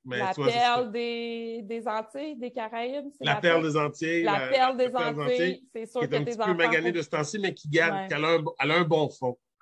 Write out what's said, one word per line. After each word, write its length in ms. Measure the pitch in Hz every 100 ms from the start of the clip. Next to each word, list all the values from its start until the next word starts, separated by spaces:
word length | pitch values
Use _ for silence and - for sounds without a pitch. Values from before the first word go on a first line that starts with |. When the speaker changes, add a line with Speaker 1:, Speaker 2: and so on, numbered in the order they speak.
Speaker 1:
Mais 140 | 131 123
Speaker 2:
La 160 | 185
Speaker 1:
tu 80 | 185
vois, 80 | 139
ça 60 | 233
Speaker 2:
perle 220 | 240 240
Speaker 1:
serait 100 | 240
Speaker 2:
des, 720 | 233 233 233 233 233 233 226
des 260 | 202 233 220
Antilles, 480 | 214 220 277 302 262
des 160 | 247
Caraïbes, 540 | 247 220 233 240 285 285 -
c'est 80 |
Speaker 1:
La 100 | 262 127
Speaker 2:
la 40 |
Speaker 1:
perle 220 | 170 165
Speaker 2:
perle 100 | 160
Speaker 1:
des 60 | 151
Antilles, 440 | 147 147 160 170
Speaker 2:
La 100 | 170
Speaker 1:
la, 160 | 196 131
Speaker 2:
perle 280 | 262 254 254
Speaker 1:
la 80 |
Speaker 2:
des 80 | 247
Speaker 1:
perle 220 | 247 233
des 60 | 147
Speaker 2:
Antilles, 120 | 147
Speaker 1:
Antilles, 340 | 247 180 185 -
Speaker 2:
c'est 140 | 226 226
sûr 140 | 254
Speaker 1:
qui 40 |
est 40 | 233
Speaker 2:
que 40 | -
Speaker 1:
un 20 |
Speaker 2:
tes 60 | 240
Speaker 1:
petit 100 | 226
peu 60 |
Speaker 2:
enfants 120 | 208 175
Speaker 1:
maganée 340 | 170 165 170
Speaker 2:
faut 60 | 170
Speaker 1:
de 40 |
ce 60 | 147
temps-ci, 300 | 156 147 214
mais 160 | 190
qui 140 | - 151
garde, 240 | 160 165
Speaker 2:
Ouais. 140 | 196 190
Speaker 1:
qui 40 |
a 40 | 147
un, 260 | 156 165 156 -
elle 100 | 143
a 40 | 170
un 80 |
bon 240 | 170 160 143
fond. 300 | - 127 123 _ _